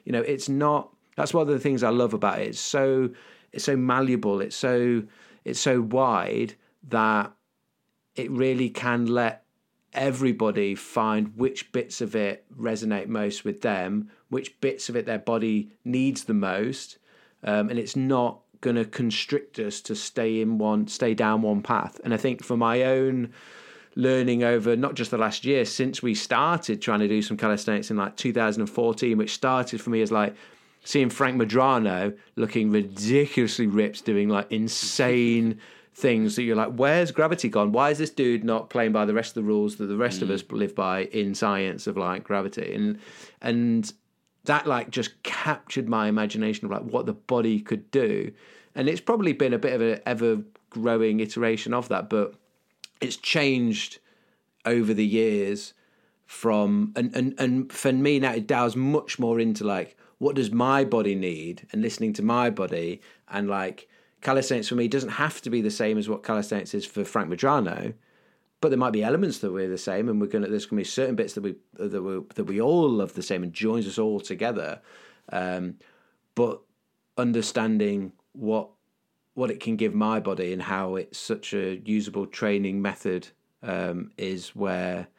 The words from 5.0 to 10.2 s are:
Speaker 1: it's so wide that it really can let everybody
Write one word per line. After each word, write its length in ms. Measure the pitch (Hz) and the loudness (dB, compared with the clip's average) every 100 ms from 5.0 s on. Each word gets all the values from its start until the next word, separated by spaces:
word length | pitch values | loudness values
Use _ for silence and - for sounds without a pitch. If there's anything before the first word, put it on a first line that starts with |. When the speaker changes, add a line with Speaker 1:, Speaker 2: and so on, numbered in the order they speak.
| 107 - - - - | -2 -12 -20 -14 -8
Speaker 1:
it's 140 | 120 | -2
so 180 | 143 127 | 0 2
wide 760 | 113 127 131 101 98 113 - - _ _ 139 | 2 2 2 2 0 -2 -4 -6 _ _ -4
that 420 | 113 110 107 101 - _ _ _ _ _ _ _ - | 2 4 2 0 -6 _ _ _ _ _ _ _ -8
it 120 | 135 | -4
really 400 | 127 131 127 123 | 0 2 2 0
can 360 | - 123 120 117 | -2 0 0 2
let 400 | 120 117 - _ _ _ _ _ | 2 0 -2 _ _ _ _ _
everybody 800 | 135 135 127 | -2 -2 0